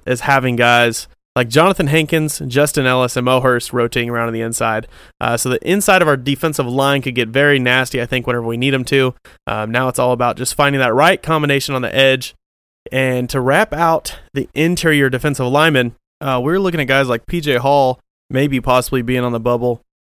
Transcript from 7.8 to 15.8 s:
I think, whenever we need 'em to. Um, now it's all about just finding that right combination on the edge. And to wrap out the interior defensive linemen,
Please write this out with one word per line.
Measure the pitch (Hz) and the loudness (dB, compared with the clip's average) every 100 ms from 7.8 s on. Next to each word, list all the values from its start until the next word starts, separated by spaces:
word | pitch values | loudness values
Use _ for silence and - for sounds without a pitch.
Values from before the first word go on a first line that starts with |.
| 127 127 | 0 -4
I | |
think, | 120 131 | -4 -4
whenever | 120 120 | -2 -4
we | 117 | -4
need | 117 135 | -2 0
'em | 135 | 0
to. | 123 139 131 - - - | 0 0 0 -4 -20 -16
Um, | - 107 107 | -8 -6 -4
now | 120 131 | -2 -2
it's | 123 | 0
all | 127 | 0
about | 120 120 120 | 2 -2 -2
just | 127 | -6
finding | - 143 139 | 0 0 2
that | 127 | 2
right | 123 165 190 | 4 4 2
combination | - 160 147 139 139 | 0 0 0 0 -2
on | 131 | -4
the | 123 | -2
edge. | - 135 131 - - _ _ _ _ - | 2 2 2 -4 -16 _ _ _ _ -8
And | 131 131 127 127 | -2 -2 -2 -2
to | 139 | -2
wrap | 127 156 220 | 2 2 0
out | 151 165 165 - - - | 0 0 0 -4 -16 -10
the | 139 - | -8 -6
interior | 135 160 180 165 147 135 | -2 -2 0 0 2 0
defensive | 127 151 135 123 | 0 -4 -2 0
linemen, | 139 160 135 | 2 2 2